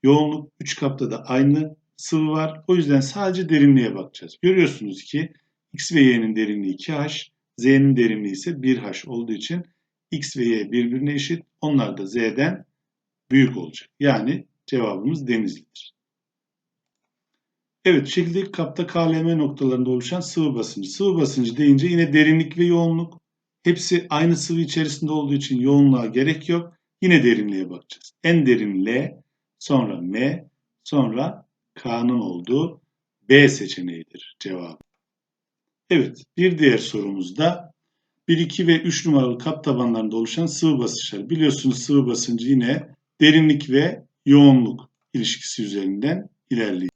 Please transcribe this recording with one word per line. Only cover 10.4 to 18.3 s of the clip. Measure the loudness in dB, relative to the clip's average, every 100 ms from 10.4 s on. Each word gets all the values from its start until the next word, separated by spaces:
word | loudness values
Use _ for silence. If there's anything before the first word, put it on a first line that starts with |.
| -2
Y | -2 -2
birbirine | -2 -2 -2 -4
eşit. | -4 -6 -8 -10 _
Onlar | -2 0 -2 -6
da | -6
Z'den | -2 -2 -2 -4 -4 -14 _ _ _ _ _ _
büyük | 2 2 0
olacak. | -12 -16 -20 _
Yani | 0 0 -2 -6 -10 _ -6
cevabımız | -4 -4 -4 -4 -4 -4
Denizli'dir. | -4 -4 -8 _ -20 -20 _ _ _ _ _ _ _ _ _ _ _ _ _ _ _ _ _ _ _ 2
Evet, | 2 2
şekildeki | -2 -2